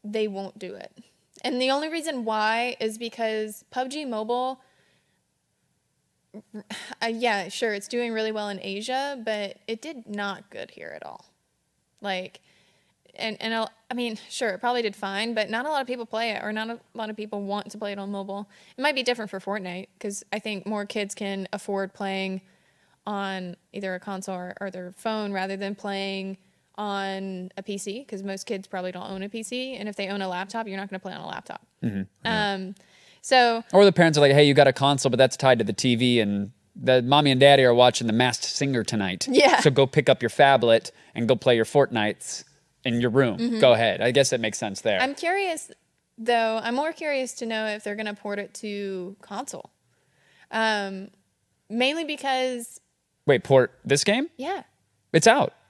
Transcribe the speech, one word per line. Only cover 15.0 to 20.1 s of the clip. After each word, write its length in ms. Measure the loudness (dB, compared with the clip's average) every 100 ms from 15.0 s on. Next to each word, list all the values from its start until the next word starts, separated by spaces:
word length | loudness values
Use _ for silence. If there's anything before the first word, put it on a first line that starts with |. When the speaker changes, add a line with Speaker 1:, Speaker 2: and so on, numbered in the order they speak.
| -6 -4 -4
Speaker 1:
but 160 | -2 -2
not 160 | -4 -2
a 40 |
lot 100 | -4
of 60 | -4
people 180 | -8 -6
play 260 | -4 -4
it, 120 | -4
or 80 | -6
not 180 | -6 -8
a 100 | -10 _
lot 160 | -12 -10
of 60 | -10
people 280 | -8 -8
want 280 | -6 -6 -8
to 60 | -10
play 160 | -8
it 60 | -8
on 120 | -8
mobile. 380 | -8 -8 -10 -12 _ _ -4
It 40 |
might 140 | -2 -2
be 80 |
different 280 | -2 -4 -6
for 80 | -8
Fortnite, 480 | -6 -6 -6 -10 -14 _
'cause 240 | -10